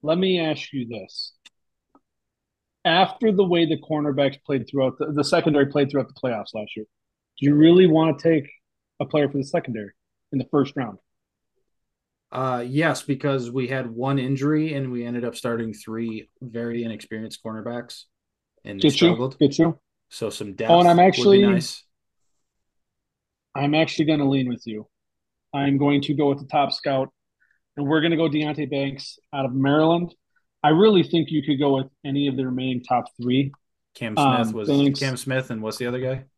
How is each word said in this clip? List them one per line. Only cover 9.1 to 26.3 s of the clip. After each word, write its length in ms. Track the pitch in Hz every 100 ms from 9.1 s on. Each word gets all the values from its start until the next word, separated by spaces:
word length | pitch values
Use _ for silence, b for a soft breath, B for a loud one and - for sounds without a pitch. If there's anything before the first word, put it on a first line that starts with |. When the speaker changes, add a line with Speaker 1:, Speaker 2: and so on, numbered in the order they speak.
| 156 143
Speaker 1:
for 80 | 143
the 60 |
secondary 480 | 139 175 - 110 101 _ _ _ _
in 40 | 135
the 80 | 123
first 240 | 147 135 -
round? 220 | 120 95 _ _ _ _ _ _ _ _ _ _ _ _ _
Speaker 2:
Uh, 320 | 127 131 123 123
yes, 340 | 135 180 -
because 480 | - 135 143 139 120
we 180 | 127 123
had 220 | 135 123
one 300 | 113 131 139
injury 540 | 127 139 139 156 156
and 180 | 143 135
we 140 | 123 120
ended 180 | 120
up 120 | 120 113
starting 380 | 123 117 113
three 560 | 107 - 110 113 110 - _
very 420 | 123 113 117 117
inexperienced 580 | 113 107 - 110 110 -
cornerbacks, 600 | 113 110 107 120 120 - - _ _ _ _ _ 107
and 120 | 101
they 100 | 147
Speaker 1:
Get 120 | 139
you, 60 | 170
Speaker 2:
struggled. 320 | 117 131 -
Speaker 1:
get 180 | 143 143
you. 220 | 165 160 _ _ _
Speaker 2:
So 200 | - 113
some 240 | - 107
depth 160 | 95 113
Speaker 1:
Oh, 100 | 170
and 80 | 175
I'm 80 | 170
Speaker 2:
would 60 |
be 40 | 180
Speaker 1:
actually, 340 | - 202 196
Speaker 2:
nice. 400 | 202 185 156 - _ _ _ _ _ _ _ _ _ _ _ _ _ _ _ _ _ 135
Speaker 1:
I'm 180 | 143
actually 320 | 151 160 - 151
gonna 240 | 156 139
lean 200 | 139 127
with 140 | 120 117
you. 200 | 107 107 _ _ _ _ _ _
I'm 240 | 143 139 139
going 240 | 143 143
to 120 | 139
go 160 | 143
with 100 | 143